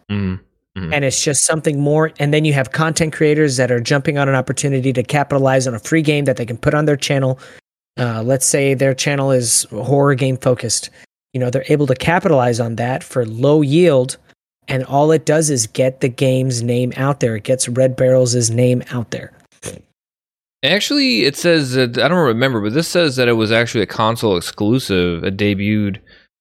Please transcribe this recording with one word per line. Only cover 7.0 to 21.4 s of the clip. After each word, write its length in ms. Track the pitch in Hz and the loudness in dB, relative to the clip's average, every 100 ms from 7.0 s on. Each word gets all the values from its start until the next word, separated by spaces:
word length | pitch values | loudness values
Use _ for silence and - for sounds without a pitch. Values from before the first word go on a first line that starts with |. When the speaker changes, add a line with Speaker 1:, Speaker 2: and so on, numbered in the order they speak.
| - 139 131 131 - - _ _ _ - | 0 0 0 -4 -10 -20 _ _ _ -6
Speaker 2:
Uh, 240 | 123 113 | -4 -2
let's 240 | 117 135 - | -2 0 0
say 280 | 147 139 | 0 2
their 200 | 131 135 | 2 0
channel 380 | 131 151 139 135 | 0 -2 -2 0
is 340 | 127 113 - - | 0 0 -2 -2
horror 420 | 104 117 143 143 | -6 0 2 2
game 220 | 127 135 127 | 2 0 0
focused. 540 | 127 123 113 - - - - _ _ | 0 0 -2 -6 -8 -18 -20 _ _
You 80 | 127 | -4
know, 100 | 123 | -2
they're 140 | 131 - | -2 0
able 200 | 147 139 | 0 2
to 80 | 127 | 0
capitalize 640 | - 180 185 139 123 117 | 0 0 2 2 2 0
on 160 | 117 113 | -2 -4
that 260 | 120 135 | -4 -6
for 240 | - 131 110 | -4 -4 -4
low 340 | 113 135 156 | 0 2 4
yield 580 | 139 156 175 135 127 - _ _ _ _ - | 4 4 4 4 0 -6 _ _ _ _ -6
and 160 | 131 | -6
all 260 | 127 139 151 | 0 2 4
it 120 | 160 | 2
does 240 | 160 156 151 | 2 0 0
is 180 | 131 107 | -2 -2
get 340 | - 131 131 | 0 -2 0
the 80 | 135 | -4
game's 540 | 120 135 131 131 117 | 0 0 0 -2 -2
name 300 | 120 120 123 127 | -2 -2 -2 -2
out 240 | 135 143 | -4 0
there. 160 | 123 110 | -2 -2
It 80 | |
gets 240 | - 131 - | -2 -2 -2
Red 280 | 123 131 127 | 0 0 2
Barrels' 540 | 127 131 127 120 113 | 2 4 2 0 0
name 320 | 117 123 123 - | 2 2 0 -2
out 200 | 123 113 | -8 -6
there. 220 | - - - _ _ - - _ _ _ _ _ _ _ _ | -10 -12 -20 _ _ -16 -16 _ _ _ _ _ _ _ _
Speaker 1:
Actually, 640 | 135 202 - 285 262 233 | -2 -2 -2 -2 0 0
it 120 | 135 | -2
says 360 | - | 0